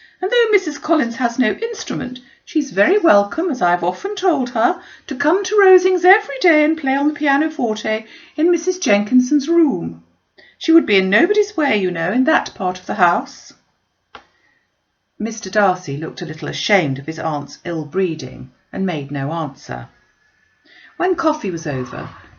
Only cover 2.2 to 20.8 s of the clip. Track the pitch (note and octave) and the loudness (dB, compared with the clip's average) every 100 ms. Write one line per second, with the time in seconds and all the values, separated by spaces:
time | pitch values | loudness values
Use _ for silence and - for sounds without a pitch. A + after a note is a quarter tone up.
2.2 | - _ - D#4+ C4+ F3+ G#3+ G#4 E4 G3+ | -14 _ -6 -4 -2 2 2 4 4 4
3.2 | G3+ - F4+ C#4 F3 F3+ F3+ - G4 G#4+ | 2 0 -4 0 0 0 0 -4 -6 -2
4.2 | F#4 D4 B3 A#3+ A#3 F4+ - - - B3+ | 0 0 0 0 0 0 -6 -20 -12 -4
5.2 | D4 F#4 G4+ G#4+ G4 F#4 F#4 F#4 F4+ G4 | 0 0 0 2 6 6 6 2 6 4
6.2 | G4+ C5+ F#4 D4+ D4+ D#4+ C4+ C4+ C#4+ D4+ | 4 -2 2 4 2 0 -2 0 0 -2
7.2 | D4+ C#4 D#4 - A#3+ G#3+ A3+ A3 A3 - | 0 0 -2 -2 -4 -4 -4 -6 -6 -16
8.2 | - - D#4+ F4 - F#4 - G#3 G#3 B3+ | -16 -2 2 2 0 -2 0 0 2 2
9.2 | B3 D4 C#4 E4+ D#4 F3+ E3 E3 - _ | 2 2 2 4 4 2 -4 -10 -16 _
10.2 | _ _ - _ - D#4+ - G3+ F#3+ G3 | _ _ -20 _ 2 4 6 4 4 2
11.2 | F4 G#4+ G#4 - D4 G#3+ F#3 F3 E3 A3+ | 4 2 0 0 0 0 0 -2 -2 0
12.2 | C4 D#4 - - F#3 F#3 - G3+ F3 G3 | 2 2 -2 -4 -4 -4 -6 0 2 2
13.2 | - - - - _ _ _ _ _ - | -2 -12 -20 -20 _ _ _ _ _ -20
14.2 | - _ _ _ _ _ _ _ _ _ | -20 _ _ _ _ _ _ _ _ _
15.2 | A3 A3 F#3+ G#3+ G3+ F3+ - C#3+ D#3 - | -8 -6 -4 2 2 2 -4 -8 -8 -8
16.2 | E3 D#3 D3 C#3+ - G3+ D#3 C3 C#3 D#3 | -10 -8 -8 -6 0 2 2 -2 -6 -8
17.2 | D#3+ D3+ C#3+ - - E3+ C#3+ E3 F#3 D#3+ | -4 -4 -6 -12 -8 -6 -4 -2 -2 -2
18.2 | B2+ B2 C3 - _ - F#3+ D#3+ C#3 C#3+ | -8 -12 -16 -18 _ -6 -4 -4 -6 -6
19.2 | C#3 E3 D3+ - - B2 B2 _ _ _ | -4 -4 -6 -8 -12 -12 -12 _ _ _
20.2 | _ _ _ _ _ - | _ _ _ _ _ -20